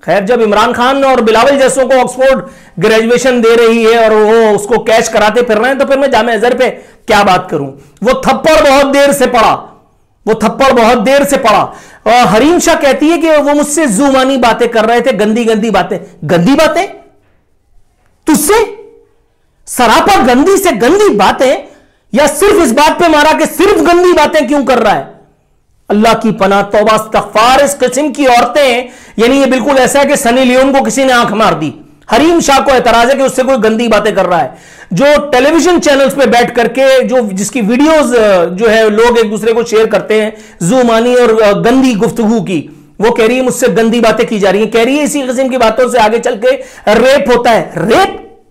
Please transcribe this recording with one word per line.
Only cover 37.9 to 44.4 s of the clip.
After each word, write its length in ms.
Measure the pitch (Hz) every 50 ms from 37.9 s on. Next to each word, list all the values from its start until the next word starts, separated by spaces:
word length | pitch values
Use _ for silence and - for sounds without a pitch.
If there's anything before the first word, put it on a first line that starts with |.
| 320 311 285 233 247
अ, 300 | 233 214 208 196 180 170
जो 220 | 175 185 180 233 226
है 220 | 214 220 220 214
लोग 280 | 208 208 233 240 233 233
एक 120 | 226 208
दूसरे 220 | 214 208 208 226
को 120 | 226 240 226
शेयर 220 | 233 214 220 226
करते 360 | 208 214 190 - - 214 214
हैं 140 | 214 214 214 - - - - -
जुमानी 520 | 175 170 240 262 247 233 226 226 233 247 247
और, 280 | 247 240 226 220 220
अ, 100 | 220 202
गंदी 420 | 202 175 165 220 247 269 269 262 240
गुफ्तगू 460 | 185 220 208 - - 226 208 233 226
की, 460 | 170 - 190 156 - - - - - _ _ -
वो 100 | 196 233
कह 160 | 240 240 226
रही 100 | 220 247
है, 60 | 254
"मुझसे 260 | 254 254 233 - 262 233
गंदी 320 | 185 175 226 226 214 240
बातें 260 | 233 220 220 - 233
की 120 | - 226
जा 120 | 208